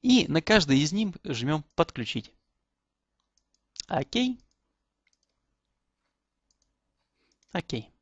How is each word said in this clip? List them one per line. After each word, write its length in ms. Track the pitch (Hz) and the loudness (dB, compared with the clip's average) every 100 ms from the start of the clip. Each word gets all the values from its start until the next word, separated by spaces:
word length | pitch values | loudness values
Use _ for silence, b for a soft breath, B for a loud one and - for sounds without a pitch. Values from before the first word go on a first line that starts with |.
И 260 | 254 254 - | 6 4 4
на 140 | 156 | 0
каждый 380 | - 214 147 135 | 4 2 4 2
из 140 | 147 | 2
них 220 | 190 214 170 | -2 -4 -6
жмём 420 | - 123 123 156 - - | -8 -4 -2 -4 -6 -2
«Подключить». 560 | 165 - 113 113 - _ _ _ _ _ _ _ _ _ _ _ _ _ _ - - | -2 -2 -8 -8 -10 _ _ _ _ _ _ _ _ _ _ _ _ _ _ -18 -6
Окей. 520 | 160 139 226 254 247 _ _ _ _ _ _ _ _ _ _ _ _ _ _ _ _ _ _ _ _ _ _ _ _ _ _ _ _ _ _ _ | -6 -4 -4 -4 -6 _ _ _ _ _ _ _ _ _ _ _ _ _ _ _ _ _ _ _ _ _ _ _ _ _ _ _ _ _ _ _
Окей. 400 | - - 120 107 _ | -12 -8 -10 -12 _